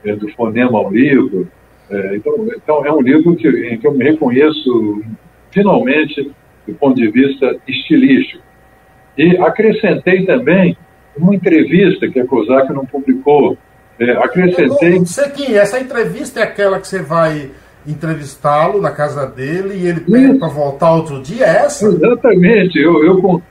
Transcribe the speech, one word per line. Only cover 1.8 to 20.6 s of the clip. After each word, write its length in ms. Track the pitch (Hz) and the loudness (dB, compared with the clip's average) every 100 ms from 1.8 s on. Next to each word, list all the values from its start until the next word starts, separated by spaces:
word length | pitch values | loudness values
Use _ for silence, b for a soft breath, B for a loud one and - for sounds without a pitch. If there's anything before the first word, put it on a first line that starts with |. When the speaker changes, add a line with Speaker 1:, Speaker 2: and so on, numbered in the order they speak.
| _ | _
Speaker 1:
Eh, 260 | 98 95 - | -8 -6 -6
então, 160 | 151 147 110 | -4 -4 -6
então, 320 | - - 151 143 | -8 -2 -2 0
é 60 | |
um 80 | 156 | 0
livro 340 | 123 156 170 160 | 2 4 2 2
que, 120 | 151 | 0
em 300 | 117 117 113 | 0 -4 -2
que 80 | 147 | -2
eu 60 | |
me 120 | 131 | 2
reconheço 960 | 131 156 135 127 156 151 131 117 104 104 110 110 _ _ _ | 0 0 0 2 2 0 -2 0 -2 -6 -10 -16 _ _ _
finalmente 800 | 185 202 139 120 147 147 - 135 - _ _ - | 0 2 2 0 -2 -2 -6 -10 -12 _ _ -16
do 80 | |
ponto 220 | - 139 127 | -2 0 2
de 140 | 110 | 2
vista 460 | 117 139 135 123 - - | 2 2 0 -2 -4 -8
estilístico. 760 | 135 - 147 131 131 - - _ _ _ _ _ _ _ - | -12 0 2 4 2 0 -12 _ _ _ _ _ _ _ 0
E 200 | 165 180 | 2 4
acrescentei 840 | 180 185 214 - 196 147 - 185 | 0 2 0 2 -2 -2 0 0
também 520 | 185 135 127 185 180 - _ _ _ - | 0 0 2 2 2 -2 _ _ _ -2
uma 180 | 175 | 0
entrevista 760 | 202 185 160 - 180 196 - - | 2 2 2 4 4 2 0 -4
que 120 | 127 | -4
a 60 | 123 | -2
COSAC 460 | 123 107 131 135 | -2 2 0 0
não 140 | 139 135 | -4 -6
publicou. 720 | 139 131 127 - 147 107 - _ _ _ - | -6 -2 -2 2 2 2 -4 _ _ _ -4
Eh, 140 | 117 | -2
acrescentei 880 | 120 127 180 180 180 135 277 175 185 | 0 0 2 0 2 0 2 2 2
Speaker 2:
Ô, 40 | |
ô, 40 | 180 | 0
Sequinha, 540 | - 285 277 269 208 | -2 -4 -4 -2 0
essa 200 | 196 254 | 0 -2
entrevista 600 | 262 233 185 214 294 233 | -6 -4 -4 -6 -10 -6
é 20 | |
aquela 360 | 214 - 196 185 | -6 -2 -2 -2
que 60 | - | -6
você 160 | 190 | -10
vai 480 | 147 165 160 151 135 b b b 147 | -4 -2 0 -2 -10 b b b -12
entrevistá-lo 960 | 147 165 151 139 - 147 147 170 202 | -8 -6 -8 -10 -6 -2 0 0 0
na 120 | 156 | -4
casa 340 | - 139 139 131 | -4 -6 -4 -8
dele 480 | 110 135 175 196 | -8 -6 -6 -6
e 120 | 202 175 | -4 -4
ele 120 | 165 | -2
pede 300 | 170 233 269 | 2 4 4
Speaker 1:
Isso. 80 | 262 | 2
Speaker 2:
pra 100 | 160 | -2
voltar 460 | 143 | -4